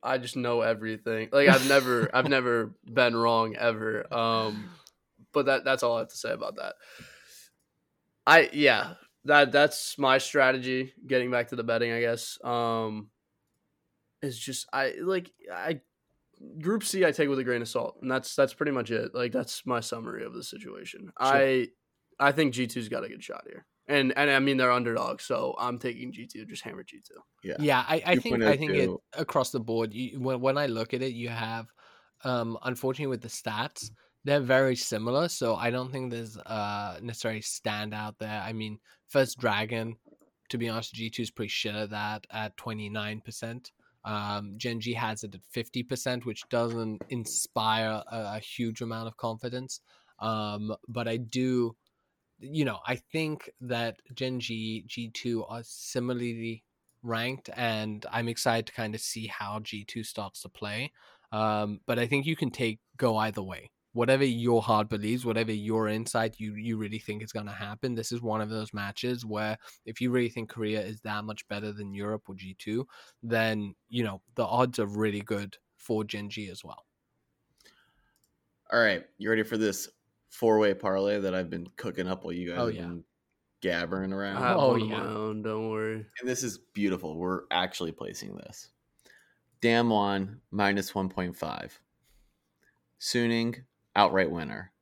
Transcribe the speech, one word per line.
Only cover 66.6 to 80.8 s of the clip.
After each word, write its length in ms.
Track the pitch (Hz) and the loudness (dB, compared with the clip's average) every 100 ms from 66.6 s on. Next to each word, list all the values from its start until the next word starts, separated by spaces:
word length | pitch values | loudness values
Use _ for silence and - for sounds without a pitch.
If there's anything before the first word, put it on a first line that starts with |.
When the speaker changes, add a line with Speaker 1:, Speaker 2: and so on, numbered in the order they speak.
| 113 110 | -4 -4
Speaker 2:
really 220 | 104 110 | -4 -8
think 240 | - 104 | -8 -8
is 80 | 110 | -8
gonna 220 | 117 104 | -8 -8
happen, 420 | 101 104 107 131 | -10 -10 -6 -4
this 160 | 117 110 | -4 -4
is 100 | 120 | -4
one 200 | 117 107 | -2 -2
of 100 | 107 | -2
those 240 | 110 110 | -4 -6
matches 500 | 107 101 101 123 123 | -6 -8 -6 -4 -4
where 320 | 117 104 107 110 - - - | -4 -4 -2 -4 -10 -18 -14
if 140 | 110 | -4
you 100 | 123 | 0
really 180 | 123 120 | 2 0
think 200 | 120 110 | -2 -10
Korea 320 | 120 107 107 | -4 -2 -2
is 200 | 101 107 | -4 -8
that 200 | 110 104 | -6 -6
much 220 | 107 107 - | -6 -12 -8
better 240 | 104 107 | -8 -6
than 240 | 104 104 | -8 -10
Europe 300 | 98 104 107 - | -6 -4 -6 -8
or 80 | |
G 220 | 95 95 95 | -14 -14 -12
two, 300 | - 110 135 - - _ | -4 -4 -4 -12 -20 _
then, 540 | 117 113 113 110 104 95 _ | -2 0 2 0 -4 -10 _
you 140 | 120 | -4
know, 180 | 113 98 _ | -2 -4 _
the 100 | - | -4
odds 360 | 107 120 127 120 | 0 4 2 2
are 60 | 104 | -2
really 340 | 104 107 104 | 2 0 0
good 380 | 101 104 101 - _ _ | -4 -6 -6 -14 _ _
for 260 | - 107 | -2 -2
Gen 260 | 107 101 104 | -2 -6 -8
G 200 | 107 101 | -10 -12
as 160 | 85 | -12
well. 200 | - - _ _ _ _ _ _ _ _ - _ _ _ _ _ _ _ _ _ _ | -16 -20 _ _ _ _ _ _ _ _ -20 _ _ _ _ _ _ _ _ _ _
Speaker 3:
All 80 | 117 | 4
right, 240 | 110 92 - _ | 4 4 -2 _
you 140 | 104 | 0
ready 140 | 110 | 2
for 120 | 110 113 | 2 2
this 320 | 107 95 - _ _ _ _ | 2 0 -8 _ _ _ _
four-way 460 | - 113 110 104 | 0 4 6 6
parlay 460 | 95 | 2